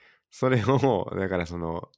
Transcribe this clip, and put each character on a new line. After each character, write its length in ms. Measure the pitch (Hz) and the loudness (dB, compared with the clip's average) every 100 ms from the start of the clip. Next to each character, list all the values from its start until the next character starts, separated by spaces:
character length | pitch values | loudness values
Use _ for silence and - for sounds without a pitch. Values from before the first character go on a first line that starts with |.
| _ _ _ | _ _ _
そ 200 | - 131 | -4 2
れ 120 | 127 101 | 2 4
を、 440 | 135 135 98 - - | 2 4 2 0 -4
だ 140 | 95 | -2
か 80 | 92 | -2
ら 80 | 82 | -4
そ 120 | 87 | -6
の、 320 | 82 82 - | -6 -6 -10